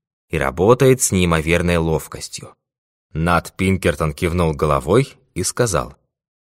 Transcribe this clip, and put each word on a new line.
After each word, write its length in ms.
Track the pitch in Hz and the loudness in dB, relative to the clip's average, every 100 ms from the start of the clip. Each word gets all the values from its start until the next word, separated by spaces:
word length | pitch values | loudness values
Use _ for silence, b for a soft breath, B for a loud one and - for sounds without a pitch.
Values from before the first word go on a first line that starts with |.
| _ _ _ | _ _ _
и 80 | 80 | -4
работает 640 | 67 65 98 127 131 131 | -4 0 4 4 4 4
с 80 | - | 2
неимоверной 680 | 95 90 82 78 85 87 85 | 0 2 2 2 0 2 0
ловкостью. 760 | 82 78 - - - - - - _ _ _ _ _ | 0 -2 -4 -14 -14 -14 -18 -20 _ _ _ _ _
Нат 400 | 76 85 85 - - | -4 0 0 -2 -2
Пинкертон 560 | 95 95 92 78 80 | 0 0 0 -2 -4
кивнул 420 | 73 90 87 82 | -2 -4 0 -2
головой 640 | 71 78 71 67 113 139 - _ | 0 0 0 2 0 0 -6 _
и 80 | - | -10
сказал: 540 | 92 - 123 82 62 - _ _ _ _ _ | -6 -4 -2 -2 -4 -12 _ _ _ _ _